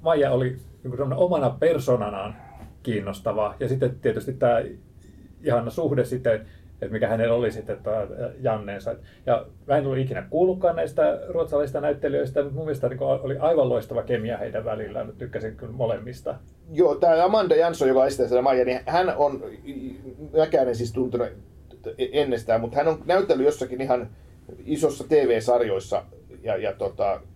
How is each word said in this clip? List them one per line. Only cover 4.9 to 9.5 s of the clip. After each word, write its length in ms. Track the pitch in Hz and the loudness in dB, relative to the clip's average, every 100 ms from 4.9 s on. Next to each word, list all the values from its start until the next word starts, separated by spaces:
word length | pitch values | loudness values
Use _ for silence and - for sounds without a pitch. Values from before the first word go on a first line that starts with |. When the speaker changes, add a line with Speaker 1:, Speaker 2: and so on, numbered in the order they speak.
| - - - - - | -20 -20 -20 -20 -8
Speaker 1:
ihana 260 | 151 120 117 | 0 0 0
suhde 360 | 139 160 131 123 | -2 0 0 0
sitten, 400 | 123 120 110 - - - - | 0 0 0 -2 -20 -20 -12
että 120 | - | -8
mikä 140 | 110 113 | -2 0
hänellä 280 | 113 117 117 | 2 2 2
oli 160 | 120 | 0
sitten, 240 | 110 107 104 | -2 -8 -8
että 160 | - 110 98 - 120 - | -4 -4 -4 -6 -10 -4
Janneensa. 540 | 127 110 101 98 117 113 - - - | -2 -2 -4 -8 -8 -10 -12 -12 0
Ja 200 | 117 - | 0 0